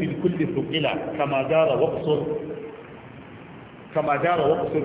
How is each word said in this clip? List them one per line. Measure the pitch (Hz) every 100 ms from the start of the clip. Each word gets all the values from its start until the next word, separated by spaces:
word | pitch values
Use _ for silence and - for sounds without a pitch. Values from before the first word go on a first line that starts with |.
fil | 147 -
kulli | 180 170 156
thuqila, | - - 160 135 - - 156
kama | 143 135
dara | 131 160 156 123
waqsur, | 160 - 156 147 156 151 - - - - - - - - - - - - - - -
kama | 160 147 139
dara | 165 175
waqsur", | 143 - - 156